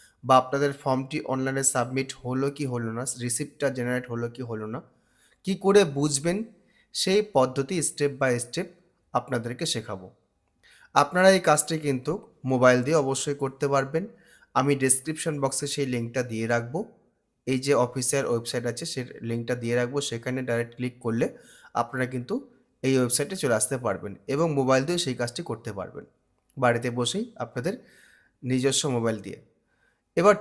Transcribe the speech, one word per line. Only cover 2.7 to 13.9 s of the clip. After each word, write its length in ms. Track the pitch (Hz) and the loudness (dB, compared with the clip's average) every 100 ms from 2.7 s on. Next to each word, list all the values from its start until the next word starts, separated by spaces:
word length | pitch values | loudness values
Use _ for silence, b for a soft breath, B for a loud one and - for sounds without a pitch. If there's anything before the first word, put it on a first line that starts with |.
হলো 160 | 123 113 113 | -4 -4 -6
না, 60 | 127 123 | -6 -6
রিসিপ্টটা 440 | 120 - 151 - 143 127 | -4 -4 -6 -4 -4 -2
জেনারেট 280 | 123 123 123 | -2 -4 -4
হলো 160 | 117 117 120 | -6 -6 -8
কি 60 | 120 | -8
হলো 160 | 110 107 | -8 -6
না, 60 | 123 - _ b b b b - | -10 -12 _ b b b b -6
কি 80 | 196 | -2
করে 180 | 196 196 185 139 | 4 6 6 2
বুঝবেন, 400 | 147 143 160 190 226 - b b b - | 0 0 0 -2 -4 -14 b b b -4
সেই 260 | - 196 208 139 | 2 2 4 2
পদ্ধতি 400 | 131 131 135 185 147 | 2 2 -2 -2 -2
step 260 | - 143 131 | 0 -2 0
by 120 | 135 120 117 | 0 0 -2
step 220 | - 185 - _ _ _ | -6 -8 -10 _ _ _
আপনাদেরকে 540 | 123 - 127 113 123 160 | -4 -2 -4 -4 -4 -4
শেখাবো। 340 | 120 110 98 92 - _ _ _ _ b b b - | -4 -6 -10 -14 -20 _ _ _ _ b b b 2
আপনারা 340 | 156 175 190 190 | 2 6 6 6
এই 60 | 175 | 6
কাজটি 260 | 151 - 160 151 | 4 2 -2 -2
কিন্তু 240 | 131 127 190 - _ 127 | -2 -2 -6 -6 _ 0
মোবাইল 280 | 131 127 127 123 | 4 6 6 4
দিয়ে 120 | 160 | 2
অবশ্যই 340 | 135 131 - 143 | 2 -2 -4 -4
করতে 220 | 135 131 143 | -4 -2 0
পারবেন। 300 | 139 135 | 0 0